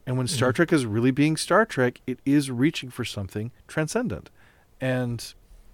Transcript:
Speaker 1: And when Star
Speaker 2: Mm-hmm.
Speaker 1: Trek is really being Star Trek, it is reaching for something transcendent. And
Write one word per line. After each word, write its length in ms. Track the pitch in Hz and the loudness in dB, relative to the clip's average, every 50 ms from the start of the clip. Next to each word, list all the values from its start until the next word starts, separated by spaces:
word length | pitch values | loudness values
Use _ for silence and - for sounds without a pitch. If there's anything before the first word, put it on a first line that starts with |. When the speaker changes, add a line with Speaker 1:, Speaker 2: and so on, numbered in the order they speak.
| - | -8
Speaker 1:
And 100 | 131 127 | -4 -4
when 120 | 131 127 120 | -2 -2 -2
Star 220 | 175 113 127 110 | 0 0 0 2
Speaker 2:
Mm-hmm. 60 | - | 4
Speaker 1:
Trek 160 | - 170 160 | 2 4 4
is 140 | 165 147 123 | 4 2 2
really 240 | 110 101 117 120 131 | 2 0 2 2 2
being 260 | 127 143 147 156 156 | 4 4 2 2 2
Star 300 | - - - 175 208 226 | -2 0 2 4 4 4
Trek, 340 | - - 139 127 123 - - - | 2 2 0 0 0 0 -4 -8
it 140 | - 123 - - | -8 -8 -4 0
is 260 | 139 139 147 139 135 | 2 2 2 2 0
reaching 380 | 127 117 131 - - - - 123 | 0 2 2 2 0 -2 -12 -10
for 160 | - - 113 | -8 -8 -8
something 460 | - - 104 98 95 - 104 110 123 - _ - - | -6 -6 -8 -8 -6 -6 -8 -8 -8 -10 _ -16 -6
transcendent. 640 | - 156 156 151 - 226 254 180 98 67 - - _ _ - _ _ _ _ _ _ - | -4 -4 -2 -2 -2 -2 -2 -2 -6 -8 -10 -16 _ _ -20 _ _ _ _ _ _ -6
And 540 | 131 131 127 127 127 120 120 110 - - - - _ _ - - - - | -4 -2 -2 -2 -2 -4 -4 -8 -10 -14 -18 -20 _ _ -20 -20 -20 -20